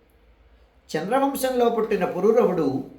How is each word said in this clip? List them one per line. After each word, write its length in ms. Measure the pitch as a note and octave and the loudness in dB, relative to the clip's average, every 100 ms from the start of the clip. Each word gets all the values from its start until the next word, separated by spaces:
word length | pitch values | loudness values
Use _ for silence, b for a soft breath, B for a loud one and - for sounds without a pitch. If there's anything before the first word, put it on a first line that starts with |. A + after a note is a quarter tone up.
| _ _ _ _ _ _ _ _ - D#3 | _ _ _ _ _ _ _ _ -10 -8
చంద్రవంశంలో 720 | F#3 C4 C#4 B3 C4 B3 A#3 | -2 0 0 0 -2 0 2
పుట్టిన 360 | G#3+ G#3+ G3 - | 0 0 -2 -2
పురూరవుడు 800 | F3 G3+ A#3+ G3 F3 C#3 C3 - | 0 2 4 2 2 -2 -2 -6